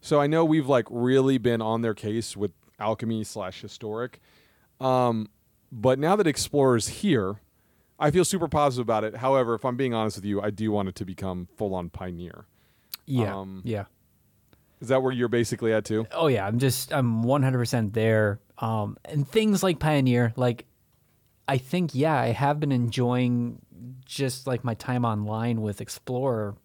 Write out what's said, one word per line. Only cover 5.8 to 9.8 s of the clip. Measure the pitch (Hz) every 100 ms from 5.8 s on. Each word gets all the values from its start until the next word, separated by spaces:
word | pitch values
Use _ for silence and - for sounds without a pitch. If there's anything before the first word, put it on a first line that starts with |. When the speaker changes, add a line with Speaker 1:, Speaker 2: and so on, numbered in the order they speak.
| 117 131
Speaker 1:
now | 156 208
that | 180
Explorer's | 139 - 143 135 120 -
here, | - 208 131 95 107 _ _ _ _ _ _
I | 151
feel | 160 175
super | 190 160
positive | 151 147 123
about | 113 110
it. | 107 107
However, | 131 135 120
if | 113
I'm | 131
being | 123